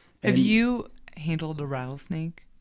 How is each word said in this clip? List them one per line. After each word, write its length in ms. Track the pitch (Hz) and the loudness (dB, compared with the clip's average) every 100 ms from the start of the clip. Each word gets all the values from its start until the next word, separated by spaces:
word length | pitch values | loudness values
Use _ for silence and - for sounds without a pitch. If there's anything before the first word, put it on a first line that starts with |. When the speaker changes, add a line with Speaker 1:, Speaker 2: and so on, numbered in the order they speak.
| _ _ | _ _
Speaker 1:
Have 140 | 208 | 2
Speaker 2:
And 40 | - | 4
Speaker 1:
you 440 | 208 220 240 247 - - - - | 6 4 4 0 -6 -16 -20 -10
handled 420 | 156 156 160 151 | -4 -4 -4 -6
a 60 | |
rattlesnake? 800 | 143 131 127 139 - 160 165 - - - | -6 -6 -6 -10 -8 -6 -6 -10 -20 -20